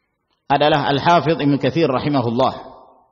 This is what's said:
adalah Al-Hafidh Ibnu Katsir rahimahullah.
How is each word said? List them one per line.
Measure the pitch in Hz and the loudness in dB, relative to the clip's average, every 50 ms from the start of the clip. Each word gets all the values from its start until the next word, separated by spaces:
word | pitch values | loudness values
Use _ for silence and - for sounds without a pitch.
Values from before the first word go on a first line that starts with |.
| _ _ _ _ _ _ _ _ _ - | _ _ _ _ _ _ _ _ _ -2
adalah | 139 143 147 151 156 143 139 - | 0 2 2 2 2 0 0 -2
Al-Hafidh | 143 139 139 170 175 165 123 151 165 | -2 0 2 2 2 4 2 0 -2
Ibnu | - 147 143 143 - | 0 0 0 0 0
Katsir | - 127 - 165 165 | 0 -2 0 0 0
rahimahullah. | 135 127 120 101 147 143 135 113 120 113 123 131 107 - - - - - - - - _ _ _ _ | 0 0 -2 -2 -2 -2 -2 -2 -2 0 0 0 -2 -2 -6 -12 -18 -20 -20 -20 -20 _ _ _ _